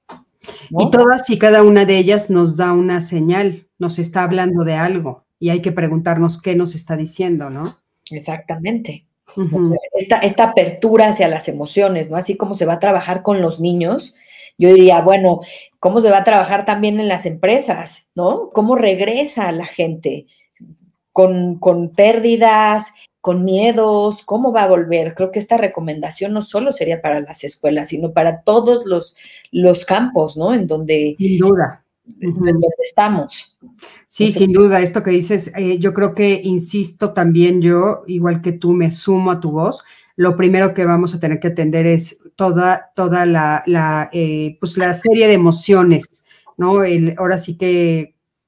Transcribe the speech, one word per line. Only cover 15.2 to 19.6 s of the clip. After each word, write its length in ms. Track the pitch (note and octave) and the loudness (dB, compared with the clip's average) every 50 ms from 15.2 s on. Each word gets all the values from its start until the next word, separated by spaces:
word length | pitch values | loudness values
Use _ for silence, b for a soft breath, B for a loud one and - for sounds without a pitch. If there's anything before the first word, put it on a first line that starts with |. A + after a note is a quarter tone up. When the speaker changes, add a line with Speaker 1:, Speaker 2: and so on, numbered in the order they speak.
| F#3+ F3+ E3+ E3+ B B B B B B _ _ | 4 2 0 0 B B B B B B _ _
Speaker 1:
¿cómo 200 | - F3+ G3 A#3 | -2 0 2 2
se 100 | A3 G#3+ | 2 4
va 80 | G3 G3 | 2 4
a 60 | F#3+ | 4
trabajar 400 | A#3 G#3+ G3 F#3 - G3+ G3 G3+ | 4 2 2 2 0 -2 -4 -2
también 320 | G#3+ G#3 G3+ G#3 G#3+ G#3 G#3+ | -2 -4 -2 -2 -2 -2 -2
en 100 | G#3+ G3+ | -2 -4
las 160 | F#3 F3+ - | -4 -4 -6
empresas, 840 | E3+ D#3+ E3 - F#3+ A3+ C#4 C#4 B3+ F3+ E3 E3 D#3+ - - _ _ _ | -8 -6 -2 0 0 0 0 0 -2 -6 -6 -8 -14 -16 -18 _ _ _
¿no? 360 | F3+ F3+ C#4 F4+ A4+ A4 - | -2 -2 -2 -2 -2 -6 -4
¿Cómo 220 | - A3 G#3 A3+ B3+ | -2 -2 0 2 0
regresa 760 | B3 A3 G3+ F#3+ F3+ G3+ G#3 A3+ C4 D4 C#4+ - A#3+ G3+ F3+ | 2 2 0 0 0 -2 -4 -2 -4 -6 -6 -6 -6 -6 -4
la 140 | E3 E3 | -6 -6